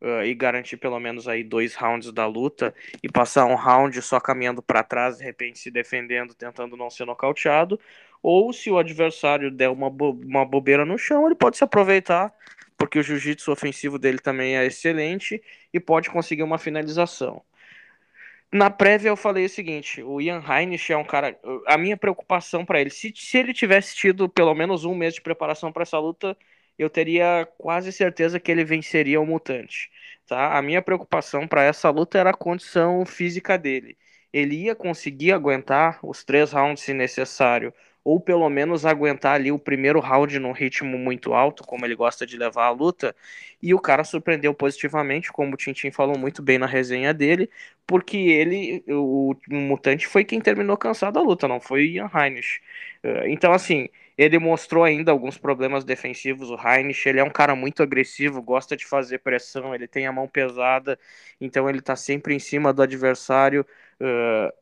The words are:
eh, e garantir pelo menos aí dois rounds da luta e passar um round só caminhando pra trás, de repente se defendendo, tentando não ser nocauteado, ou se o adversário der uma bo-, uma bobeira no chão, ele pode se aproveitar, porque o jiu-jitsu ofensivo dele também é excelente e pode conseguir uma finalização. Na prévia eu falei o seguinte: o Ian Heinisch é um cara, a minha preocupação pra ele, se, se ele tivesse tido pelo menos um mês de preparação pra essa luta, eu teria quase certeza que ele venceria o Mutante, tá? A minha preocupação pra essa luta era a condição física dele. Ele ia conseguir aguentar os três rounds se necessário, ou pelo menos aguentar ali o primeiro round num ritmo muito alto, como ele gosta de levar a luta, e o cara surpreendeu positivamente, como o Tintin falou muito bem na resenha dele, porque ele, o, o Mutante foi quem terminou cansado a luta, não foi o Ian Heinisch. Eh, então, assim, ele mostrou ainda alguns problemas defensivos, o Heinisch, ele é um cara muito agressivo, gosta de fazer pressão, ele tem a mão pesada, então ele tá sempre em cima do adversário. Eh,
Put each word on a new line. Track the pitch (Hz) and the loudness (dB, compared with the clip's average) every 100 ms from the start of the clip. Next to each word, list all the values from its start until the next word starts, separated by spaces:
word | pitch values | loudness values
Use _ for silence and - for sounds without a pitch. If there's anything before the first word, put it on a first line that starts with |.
eh, | 120 117 107 | -4 -2 -2
e | |
garantir | 120 127 123 123 120 | 0 -2 -2 -6 -8
pelo | 135 120 | -6 -6
menos | 120 120 120 | -8 -10 -6
aí | 113 | -6
dois | 110 113 117 - | -4 -2 -2 -2
rounds | 117 117 113 | -4 -4 -6
da | 110 110 | -4 -4
luta | 110 135 - 113 - - - | -2 -4 -2 -6 -6 -16 -14
e | - | -2
passar | 123 120 - 123 | 0 2 4 4
um | 123 | 4
round | 131 127 139 127 | 4 4 4 -2
só | - 127 | -2 0
caminhando | - 127 123 120 | 0 -2 -2 -4
pra | - 110 | 0 0
trás, | 113 120 127 120 | 0 -2 -2 -4
de | 120 | -12
repente | - 120 120 | -10 -12 -12
se | 131 | -8
defendendo, | 120 117 127 120 123 123 | -6 -4 -8 -4 -6 -6
tentando | 120 120 120 120 120 | _ -14 -12 -12 -10
não | 120 | -12
ser | - 120 | -10 -10
nocauteado, | 120 135 156 156 147 175 208 _ - _ _ | -4 -4 0 2 2 2 -2 _ -20 _ _
ou | 170 180 233 | 4 4 4
se | 240 226 | -2 0
o | 180 | 2
adversário | 165 156 165 156 147 143 139 | 2 0 -2 0 0 0 -2
der | 131 131 | 0 0
uma | 131 135 | 0 -6
bo-, | 135 147 127 | -2 -2 -2
uma | 131 139 131 | -2 0 0
bobeira | 135 135 143 151 | 0 4 4 2
no | 220 | -2
chão, | - 294 311 | 0 2 2
ele | 339 | 4
pode | 240 - | 2 4
se | 277 | 2
aproveitar, | 214 190 190 185 175 208 - - - - - | 4 4 4 2 0 0 -6 -20 -20 -12 -4
porque | 147 156 | 0 0
o | |
jiu-jitsu | 143 143 143 151 - | 0 -2 -4 -4 -4
ofensivo | 143 147 127 147 139 | -4 -4 -6 -8 0
dele | 131 131 | 0 0
também | 143 131 131 131 | -2 -2 -2 0
é | 127 | 0
excelente | 123 165 160 156 190 - 214 - - _ | 0 -2 -2 -2 -6 -8 -10 -12 -20 _
e | - | -6
pode | - 160 170 | 2 2 2
conseguir | 170 160 151 | -4 -4 -4
uma | 156 160 | -2 -4
finalização. | 165 151 156 160 170 - 127 - _ _ - - - _ _ _ - - _ | -4 -6 -4 -2 -2 -4 -8 -8 _ _ -20 -20 -20 _ _ _ -20 -20 _
Na | 196 202 | 2 4
prévia | 196 196 208 214 | 6 6 6 2
eu | 208 | 0
falei | 214 190 185 | 0 0 -2
o | |
seguinte: | - 170 151 143 143 | -4 -8 -8 -10 -12
o | 123 143 | -8 -4
Ian | 160 175 143 | -4 -6 -2
Heinisch | 139 180 170 - | 0 0 -4 -2
é | 151 | -2
um | 156 | 0
cara, | 143 139 - - 127 120 | -2 -2 -6 -10 -4 2
a | 151 | 2
minha | 180 208 | 2 -2
preocupação | 202 180 - 180 - 175 180 | -2 -2 -2 -2 -2 -6 0
pra | 160 | 0
ele, | 139 | 0
se, | - 220 - | -6 -12 -12
se | - 254 | 0 0
ele | 247 | 0
tivesse | 247 214 196 196 - | 0 4 4 2 0
tido | 196 185 185 | 0 2 0
pelo | - 165 | 4 4
menos | 151 170 180 | 2 0 -2
um | 170 | -4
mês | 180 165 | -4 -4
de | 165 | -4
preparação | 165 160 151 156 165 | -8 -4 -4 -4 -6
pra | 160 | -6
essa | 170 156 | -4 -2
luta, | 160 165 196 196 _ _ _ - | -4 -4 -8 -8 _ _ _ -6
eu | 156 | -2
teria | 247 160 170 175 175 165 - | 0 0 2 2 2 -2 -8
quase | 160 175 185 | -4 -4 -4
certeza | 190 185 - 165 175 | -2 -2 2 -2 0
que | - | 0
ele | 165 156 | 0 0
venceria | 160 151 160 139 151 | -2 0 0 2 2
o | 156 | 0
Mutante, | 165 - 127 - - - - - - _ | -2 -4 -8 -8 -14 -14 -18 -20 -20 _
tá? | 123 147 151 | -2 0 0
A | |
minha | 139 175 | 0 -2
preocupação | 185 185 - 165 - 143 160 | 0 -4 -2 -4 -2 -6 2
pra | 151 | 4
essa | 139 151 165 | 4 4 2
luta | 151 170 196 | 2 2 4
era | 185 | 4
a | |
condição | 190 170 175 - 175 170 180 180 | 2 -2 -6 -2 2 2 2 -2
física | - 175 170 - 185 | -4 -4 -4 -2 0
dele. | 147 131 117 - _ _ _ | 0 -4 -6 -20 _ _ _
Ele | 143 143 151 208 | -2 -2 -2 -4
ia | 220 | -4
conseguir | 185 160 147 139 165 | -6 -6 -8 -2 2
aguentar | 190 143 135 - 135 160 165 | 2 0 -2 0 2 2 -2
os | - - | -12 -10
três | - 143 151 | 0 2 4
rounds | 147 143 143 | 2 0 -2
se | - | -6
necessário, | 135 127 - 131 - 127 120 117 - _ _ | -4 -4 -4 -6 0 2 2 -2 -12 _ _
ou | 139 170 | 0 0
pelo | 175 175 160 | 2 2 2
menos | 139 151 170 156 | 0 0 0 0
aguentar | 151 147 135 139 143 | 2 0 0 0 2
ali | 135 | 0
o | 143 | -2
primeiro | 143 139 139 156 | -2 0 2 2
round | 131 131 147 143 | 4 2 2 -2
num | 131 | -6
ritmo | 127 131 - 135 127 | -4 -4 -4 -6 -4
muito | 127 127 120 | -4 -4 0
alto, | 120 143 147 | 2 2 0
como | - 123 120 | -12 -8 -6
ele | 117 | -2
gosta | 120 - 123 | -2 -2 -10
de | 120 | -6
levar | 117 117 120 | -6 0 0
a | |
luta, | 123 160 180 123 - - - - _ | 0 -2 -2 -6 -8 -18 -20 -20 _
e | 165 | 0
o | 185 | 2
cara | 160 139 | 4 2
surpreendeu | 156 170 165 156 147 | 2 -4 -2 0 0
positivamente, | 147 143 139 147 151 143 147 - | 0 -2 -2 -4 -2 -2 -4 -6
como | - 143 | -4 -4
o | 139 | -4
Tintin | - 131 139 | -8 -6 -6
falou | - 139 143 | -2 0 0
muito | 131 139 | -4 -2
bem | 135 131 | 2 2
na | 131 | 2
resenha | 131 127 127 139 | 0 -2 0 0
dele, | 156 143 175 226 - - _ - | 2 2 2 0 -8 -20 _ 0
porque | 180 185 202 | 0 2 0
ele, | 180 156 160 196 175 120 - | 4 4 4 0 -4 -6 -4
o, | 143 139 135 135 135 - | -2 0 0 0 -2 -6
o | 147 | -4
Mutante | 139 139 139 143 - | -2 0 2 0 2
foi | 202 | 2
quem | 214 226 | 2 0
terminou | 214 202 202 202 | 0 2 0 -2
cansado | 226 226 196 302 | -2 -2 0 2
a | |
luta, | 311 175 135 | 2 2 0
não | 123 | -2
foi | - 139 | -2 0
o | 151 | 2
Ian | 180 208 | 0 -4
Heinisch. | 165 139 123 - - - - - - | 0 0 -2 -8 -8 -12 -18 -18 -8
Eh, | - - 104 | -6 -2 -2
então, | 156 180 | 2 4
assim, | 185 - 151 120 _ _ - | 4 2 -2 -2 _ _ 2
ele | 151 165 | 4 6
mostrou | 165 160 - 165 | 4 0 2 4
ainda | 170 151 165 | 4 4 2
alguns | 143 127 - | 2 0 -6
problemas | 143 131 131 139 | -4 -2 -2 -2
defensivos, | 131 127 127 123 135 131 127 | -4 -6 -6 -6 -6 -6 -8
o | 117 | -4
Heinisch, | 117 131 139 135 139 | 2 2 0 -2 0
ele | 135 | 2
é | |
um | 139 | 2
cara | - 147 131 | 4 2 2
muito | 135 - | -2 0
agressivo, | 139 131 131 - 143 135 | 2 2 -2 -4 -4 -4
gosta | 113 127 - 147 | -2 -2 -2 -10
de | - | -4
fazer | 139 123 127 | -4 -2 -6
pressão, | 135 123 - 135 131 | -4 -4 -4 -10 -8
ele | 123 123 | -10 -8
tem | 135 135 | -6 -6
a | |
mão | 131 135 | -6 -4
pesada, | - 131 123 127 131 135 131 _ - - _ | -2 -2 0 0 0 -2 -8 _ -20 -20 _
então | 135 135 135 | -4 -2 0
ele | 135 | -2
tá | 139 131 | -4 -6
sempre | - 143 151 143 | -4 -4 -4 -6
em | |
cima | - 143 143 | -4 0 2
do | 135 | 4
adversário. | 131 131 131 127 - 135 139 139 139 _ _ - | 2 2 0 0 0 4 4 2 -2 _ _ -8
Eh, | 135 120 117 110 101 - | -4 -2 0 0 -2 -6